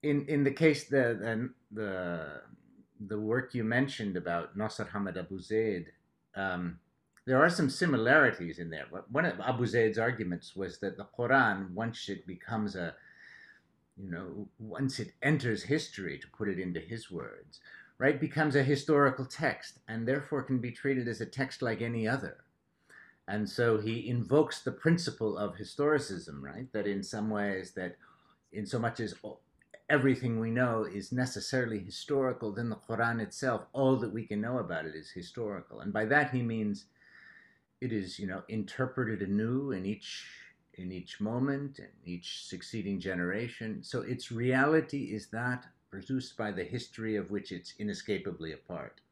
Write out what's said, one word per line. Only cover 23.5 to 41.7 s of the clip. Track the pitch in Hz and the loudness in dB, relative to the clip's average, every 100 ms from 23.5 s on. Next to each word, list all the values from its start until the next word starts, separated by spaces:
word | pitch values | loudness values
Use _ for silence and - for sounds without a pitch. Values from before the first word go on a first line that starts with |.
| - 117 107 | 2 4 4
he | 107 113 117 | 2 -2 0
invokes | 120 107 143 160 - | -2 4 6 6 2
the | - | -6
principle | - 165 170 170 - 110 101 | 0 4 4 2 -2 -2 0
of | 104 92 | -4 -4
historicism, | 107 - 147 151 - 92 80 71 | -12 0 2 4 0 -8 -8 -12
right, | 69 85 131 | -10 -10 -6
that | 110 101 | -4 -2
in | 101 | -2
some | 101 110 107 | -4 -4 -2
ways | 107 101 95 90 | 0 0 -2 -6
that, | - 90 87 - - _ _ _ | -6 -6 -8 -20 -20 _ _ _
in | - 104 | -10 -2
so | 123 | 0
much | 117 - | 0 -2
as | 110 - | -6 -6
o-, | - 76 _ _ _ - _ | -12 -14 _ _ _ -20 _
everything | 151 135 127 123 113 | 4 6 4 2 0
we | 113 | 0
know | 117 127 113 107 | 2 2 2 -2
is | 98 98 | -4 -4
necessarily | 123 127 104 - 131 120 107 | 0 0 -2 -2 0 0 -2
historical, | 90 110 - 139 131 127 113 | -6 -12 -2 2 2 0 -4
then | 101 117 | -4 -4
the | 107 - | -4 -4
Quran | 113 117 117 | 0 0 0
itself, | 107 - 131 113 - | -4 -2 0 0 -2
all | 135 131 131 | 2 6 6
that | 113 | 2
we | 110 110 | -4 -2
can | 104 | -2
know | 110 127 | 0 -2
about | 90 82 80 | -2 -4 -4
it | 78 | -8
is | 76 | -12
historical. | - 87 - 110 95 - 53 | -12 -12 -6 -6 -6 -10 -10
And | 85 | -4
by | 107 107 | 0 4
that | 143 135 | 4 4
he | 127 | 0
means | 120 113 107 101 - _ _ - - - - _ _ _ | 0 0 0 -2 -8 _ _ -20 -20 -20 -20 _ _ _
it | 127 | -2
is, | 110 92 - | -2 -4 -6
you | 98 | -6
know, | 95 - | -6 -6
interpreted | 110 101 - 127 127 117 107 98 | -6 -6 -2 -2 0 -2 -2 0
anew | 101 110 131 139 | 2 2 0 0
in | 101 95 | -2 -2
each, | 104 - - - - - _ _ - | -6 -8 -12 -12 -18 -20 _ _ -12
in | 90 | -8
each | 92 87 - | -8 -10 -6
moment, | 104 120 135 139 143 | -4 0 0 -2 -4